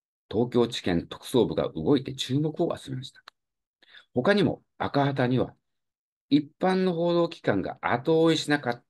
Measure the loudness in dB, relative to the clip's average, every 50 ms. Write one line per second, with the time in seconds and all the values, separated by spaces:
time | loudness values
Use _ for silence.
0 | _ _ _ _ _ -6 -2 -2 -2 0 2 0 0 0 -2 -4 -4 -2 -2 -2
1 | -2 -6 -10 -16 -8 -2 2 2 2 2 0 -2 -4 -4 -4 -4 0 0 0 0
2 | 0 -4 -10 -8 -6 -4 -2 -2 -2 -2 -2 -2 -2 -4 -4 -6 -10 -10 -12 -10
3 | -12 -14 -18 _ _ -20 -20 _ _ _ _ _ _ _ _ _ _ _ -20 -20
4 | -16 _ -4 0 2 4 4 4 4 2 0 -2 _ _ _ -6 -6 -2 0 0
5 | 0 0 0 0 0 0 2 0 -2 -2 -6 _ _ _ _ _ _ _ _ _
6 | _ _ _ _ _ 0 0 0 0 -2 _ -2 0 2 2 2 2 0 0 0
7 | 0 2 2 2 2 0 -2 -4 -2 -2 0 0 -2 -4 -6 -6 -4 -2 -2 0
8 | 0 2 4 4 6 4 4 2 0 0 0 0 0 -2 -4 -6 _ _